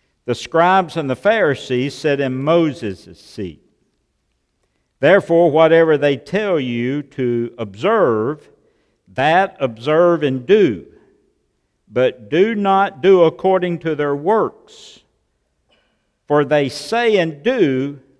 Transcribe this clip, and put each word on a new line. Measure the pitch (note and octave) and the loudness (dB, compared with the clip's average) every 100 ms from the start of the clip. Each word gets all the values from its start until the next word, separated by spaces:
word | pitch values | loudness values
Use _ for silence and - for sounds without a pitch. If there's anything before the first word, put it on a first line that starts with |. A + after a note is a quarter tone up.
| _ _ | _ _
"The | - | -8
scribes | A#2+ - E3 F3 F#3+ E3 E3 | -8 -4 0 2 2 -2 -8
and | C#3 | -6
the | |
Pharisees | C3 G3+ A3+ E3 C3 - B2 C3+ | -4 -2 0 0 -2 -4 -4 -4
sit | - D3+ C#3 | -4 -4 -2
in | C3+ C3 | -4 -4
Moses' | D3 E3+ D#3+ B2 A2 F#2 F2 E2+ | 0 0 0 -4 -10 -10 -18 -20
seat. | - - F#2 D2 _ _ _ _ _ _ _ _ _ _ _ _ _ _ | -20 -12 -12 -14 _ _ _ _ _ _ _ _ _ _ _ _ _ _
Therefore, | C#3+ - - E3+ E3+ | 2 2 4 2 4
whatever | D3+ D#3+ E3 E3 C#3+ | 4 4 4 4 2
they | C#3+ C3+ | 0 -2
tell | - G3 G#3 E3 | -4 -4 -2 -2
you | B2+ A#2+ B2 C#3+ | -2 -4 -4 -6
to | C#3+ - B2 A#2+ A#2 - | -8 -6 -4 -2 -6 -8
observe, | G#2+ G2 F3 A3+ D3+ A2 A#2 D3+ _ _ _ _ _ _ _ | -12 -4 -2 2 2 0 -2 -8 _ _ _ _ _ _ _
that | G2 D3 F3 F#3+ - | -2 2 2 0 -4
observe | C3+ A2 C3 D#3 F3 E3 | -6 -6 -2 2 4 2
and | D3 C3 | -2 -4
do. | B2 G#3+ E3 F2+ - - _ _ _ _ _ _ _ _ _ | 2 2 2 -2 -10 -20 _ _ _ _ _ _ _ _ _
But | A2 B2+ A#2 G#2 | -2 -2 -2 -4
do | D#3 A3 | 0 0
not | G#3+ G3 G3 G3 C3+ | 0 0 0 0 0
do | F3+ F#3 | 2 4
according | E3 E3 F#3+ F#3+ F3+ E3+ | 4 2 0 0 -2 -4
to | E3 | -6
their | D3 D3 | -4 -4
works. | C#3+ D#3+ A3 C#3+ - _ - - - _ _ _ _ _ _ _ _ _ _ _ _ - | -2 -2 0 -2 -6 _ -20 -20 -20 _ _ _ _ _ _ _ _ _ _ _ _ -2
For | D3 | 0
they | C#3 D3 C#3 | 2 0 -2
say | - - A#3 A#3 G#3 | -6 -6 -2 0 0
and | E3 D3 | -2 -4
do | F3+ C4 D#3 C3 C#3 C#3+ _ | -4 0 0 0 -6 -10 _